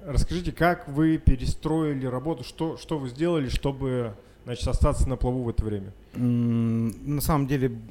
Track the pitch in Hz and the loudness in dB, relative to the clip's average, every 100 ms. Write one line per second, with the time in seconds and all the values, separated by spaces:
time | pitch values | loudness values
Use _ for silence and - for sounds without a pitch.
0 | 190 123 - 165 170 120 170 175 - 139 | -2 2 2 0 -4 2 2 2 -2 2
1 | 160 156 - 127 - - 151 160 156 139 | 2 4 4 4 2 -2 0 0 0 -2
2 | 131 127 151 156 123 - 160 127 - 160 | -2 -4 -4 -6 -8 -6 -4 -4 -6 -4
3 | 131 123 170 165 127 - 139 131 135 127 | -4 -2 0 0 0 0 0 -2 -2 -2
4 | 117 104 - - 123 120 139 117 147 135 | -4 -6 -18 -16 -10 -4 0 2 4 4
5 | - 123 127 131 120 110 110 104 95 - | 0 0 0 0 -2 -2 -2 -4 -6 -14
6 | - 107 120 120 117 117 113 113 113 - | -12 -2 0 2 2 2 2 0 -2 -4
7 | 135 147 - 151 135 143 131 113 110 | -4 -2 2 2 2 0 0 -2 -14